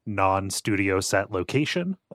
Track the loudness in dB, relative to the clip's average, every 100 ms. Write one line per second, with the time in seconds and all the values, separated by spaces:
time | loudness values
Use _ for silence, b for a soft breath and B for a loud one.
0 | -6 0 2 2 0 -4 -2 0 2 2
1 | 2 0 0 -2 -2 -2 0 -2 -4 -6
2 | -10